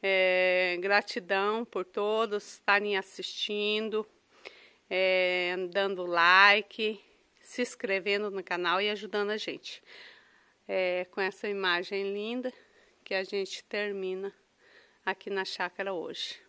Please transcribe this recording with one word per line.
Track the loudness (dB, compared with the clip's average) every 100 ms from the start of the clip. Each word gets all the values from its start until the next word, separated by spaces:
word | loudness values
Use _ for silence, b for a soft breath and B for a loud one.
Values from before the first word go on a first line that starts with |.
É, | 4 4 4 4 4 4 2 0
gratidão | 2 2 2 -8 -2 0 2 -2 -4
por | -6
todos | -6 -2 0 0 0 -4 -8
estarem | -8 2 2 2 -2
assistindo, | -2 -10 -12 -8 -4 -2 0 -2 -2 -4 -6 _ _ B B B B B _
é, | 0 2 4 2 2 -2 -2 -4
dando | 0 0 -2 0
like, | 4 8 10 10 8 2 -4 -4 -4 b b b _
se | -16 -4
inscrevendo | -4 -4 -2 -2 0 0 0
no | -6
canal | -4 -2 2 2
e | 0
ajudando | -2 -4 -2 -2
a | -4
gente. | -6 -10 -12 -16 B B B B B B B B -6
É, | -2 0 -2 -4
com | -4
essa | -4 -4 -6
imagem | -2 0 0 -2 -4 -4
linda | -4 -6 -6 -6 -10 b b b b
que | -6
a | -6
gente | -4 -4 -6 -8 -8
termina | -6 -4 -4 -6 -6 -8 -12 _ _ b b b b -8
aqui | -6 -6
na | -6
chácara | -4 -4 -6 -6 -6
hoje. | -6 -6 -8 -10 -12